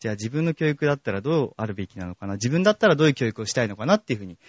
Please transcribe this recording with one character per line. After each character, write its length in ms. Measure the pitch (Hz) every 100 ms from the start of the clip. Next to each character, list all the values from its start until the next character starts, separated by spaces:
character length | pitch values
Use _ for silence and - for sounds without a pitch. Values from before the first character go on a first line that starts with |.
じ 80 | 113
ゃ 40 |
あ 20 | 104
自 120 | 113
分 160 | 147
の 100 | 165
教 120 | 151 156
育 200 | 147 147
だ 80 |
っ 40 | 143
た 140 | 117
ら 80 | 98
ど 240 | 135 165
う 100 | 120 -
あ 80 | 107
る 80 |
べ 120 | 98 92
き 140 | 101
な 60 | 90
の 100 | -
か 100 | 98
な、 80 |
自 140 | 98 120
分 160 | 165
だ 80 | 196
っ 60 | 208
た 100 | 214
ら 80 | 147
ど 80 |
う 20 | 156
い 40 |
う 20 |
教 120 | 135 117
育 160 | 113
を 40 | 107
し 60 |
た 100 | 127
い 60 | 110
の 80 | 101
か 100 | 131
な 120 | 214
っ 40 |
て 100 | -
い 40 | 107
う 20 |
ふ 40 |
う 20 |
に 140 | 95 85